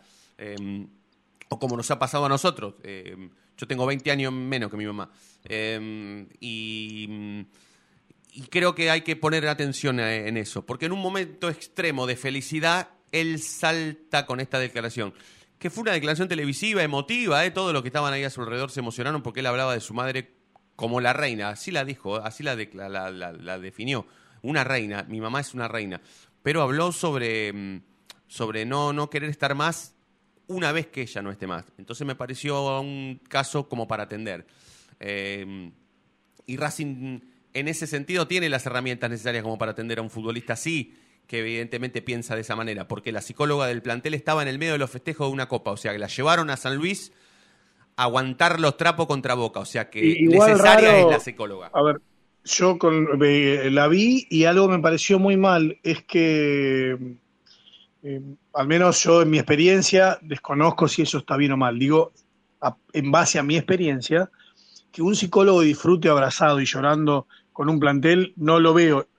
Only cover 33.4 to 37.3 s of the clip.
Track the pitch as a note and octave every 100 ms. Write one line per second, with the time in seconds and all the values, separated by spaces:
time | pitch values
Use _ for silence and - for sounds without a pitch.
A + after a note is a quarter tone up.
33.4 | C#3 D3+ C#3 B2 G#2+ A2 G#2 G#2 A2 E2+
34.4 | - _ _ _ _ - G2+ G2+ G2 G2+
35.4 | F#2+ G2 E2+ _ _ _ _ _ _ _
36.4 | - B2+ D3 - C#3+ B2+ C3 B2 _